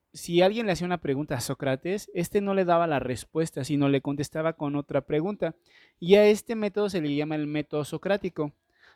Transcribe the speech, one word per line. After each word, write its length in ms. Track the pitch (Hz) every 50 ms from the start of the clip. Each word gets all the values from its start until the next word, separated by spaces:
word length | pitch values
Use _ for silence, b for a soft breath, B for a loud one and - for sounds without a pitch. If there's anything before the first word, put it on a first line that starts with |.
| _ _ -
si 260 | 151 - - 170 170
alguien 240 | 180 190 214 233 233
le 80 | 208
hacía 140 | 175 160 175
una 160 | 180 180 165
pregunta 320 | - 147 135 135 151 - 147
a 60 | 120
Sócrates, 720 | - - 139 - 143 135 131 131 - 170 190 208 - - -
este 260 | 175 170 - - 208
no 140 | 202 196 196
le 100 | 196 185
daba 220 | 175 170 170 170
la 140 | 165 147 131
respuesta, 640 | 123 123 127 110 - _ - 156 165 160 - 151 127
sino 260 | 131 151 143 143 139
le 100 | 139 139
contestaba 540 | - 151 143 143 143 - - 156 160 165 160
con 220 | - 156 143 143
otra 260 | 143 143 - 143 139
pregunta. 520 | 131 - 151 151 156 196 208 - - 165 160 _ b b b b b b b b
Y 140 | 180 170 196
a 120 | 208 208
este 280 | 208 214 202 - - 233
método 340 | 220 214 202 - 208 208 202
se 140 | 185 180
le 120 | 151 147 143
llama 200 | 147 151 156 156
el 120 | 151 151
método 380 | 147 151 151 147 - - 151 143
socrático. 720 | - - 156 - 185 196 208 - 185 - - 151 147 - _ _ _ b b b b b